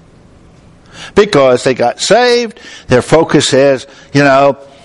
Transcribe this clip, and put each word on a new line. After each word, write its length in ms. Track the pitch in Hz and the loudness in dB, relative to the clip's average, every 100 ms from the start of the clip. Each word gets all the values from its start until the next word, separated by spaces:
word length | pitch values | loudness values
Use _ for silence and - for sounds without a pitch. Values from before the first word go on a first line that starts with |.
| _ - _ _ - _ - - - - - | _ -20 _ _ -20 _ -20 -20 -20 -20 -2
Because 500 | - 208 147 135 123 | 0 0 2 2 0
they 100 | 139 | -2
got 260 | 123 120 - | -2 -4 -4
saved, 600 | - 208 247 240 233 - - - - | 0 0 2 -2 -4 -12 -20 -20 -2
their 140 | 127 | -2
focus 500 | - 156 165 156 - | 0 0 2 0 0
is, 340 | 131 139 127 - - - | 0 2 0 -6 -20 -6
you 100 | 139 | -2
know, 360 | 143 135 139 135 - - | 2 2 0 -2 -12 -20